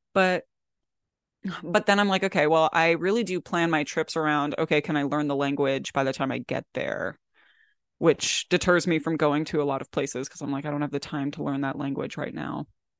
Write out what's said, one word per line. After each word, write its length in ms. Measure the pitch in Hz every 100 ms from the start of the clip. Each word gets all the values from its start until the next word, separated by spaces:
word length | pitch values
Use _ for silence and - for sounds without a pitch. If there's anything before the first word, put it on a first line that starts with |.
| _
But, 320 | 196 185 180 - _ _ _ _ _ _ _ _ _ 196 -
but 220 | 165 165 -
then 120 | 202
I'm 80 | 202
like, 140 | 190
"Okay, 240 | 190 180 151
well, 220 | 160 160
I 200 | 165 165
really 320 | 170 180 233
do 180 | 185 180
plan 300 | - 175 170
my 120 | 156
trips 320 | 139 160 156 165
around, 400 | 156 147 147 -
okay, 200 | 160 151
can 140 | 151 151
I 80 |
learn 240 | 143 151 147
the 80 | 139
language 560 | 139 139 139 135 -
by 100 | 139
the 100 | 135
time 180 | 131 135
I 80 | 123
get 260 | 120 131 -
there?" 440 | - - 52 95 - _ _ _ _ _ _ _ -
Which 480 | 165 - - - -
deters 380 | 175 185 175 175
me 120 | 160
from 180 | 165 160
going 280 | 151 147 156
to 160 | 151
a 40 | 143
lot 160 | 135
of 100 | -
places 380 | 160 139 131 135
'cause 120 | -
I'm 100 | 143
like, 140 | 139 147
"I 60 |
don't 100 | 147
have 100 | 147
the 80 | 143
time 320 | - 151 139
to 120 | 151
learn 180 | 143 139
that 160 | 139 135
language 400 | 139 135 139 -
right 160 | -
now." 340 | - - 139 156 _ _